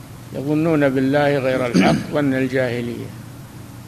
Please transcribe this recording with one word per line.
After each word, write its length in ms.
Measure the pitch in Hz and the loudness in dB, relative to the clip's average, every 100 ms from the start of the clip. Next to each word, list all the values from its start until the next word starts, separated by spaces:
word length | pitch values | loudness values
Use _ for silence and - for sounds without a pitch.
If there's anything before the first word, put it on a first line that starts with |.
| - - - | -18 -18 -12
يظنون 560 | 139 135 151 165 156 139 | -8 -2 0 2 4 4
بالله 480 | 131 131 143 143 143 | 2 2 4 4 2
غير 280 | 127 127 123 | 2 0 2
الحق 300 | 117 190 - - | 4 4 4 0
<clears throat> 60 | |
ظن 200 | 147 143 | 0 2
الجاهلية. 720 | 131 131 131 127 120 120 117 110 - - - - - - - | 2 2 2 0 0 -4 -6 -10 -12 -16 -16 -18 -16 -18 -18